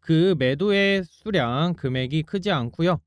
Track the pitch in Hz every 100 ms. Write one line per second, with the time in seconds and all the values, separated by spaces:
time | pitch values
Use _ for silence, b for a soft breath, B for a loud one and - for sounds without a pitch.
0 | - 160 180 170 127 143 202 196 196 196
1 | 180 _ 208 190 120 127 170 170 135 127
2 | 127 156 156 202 185 160 117 - 170 170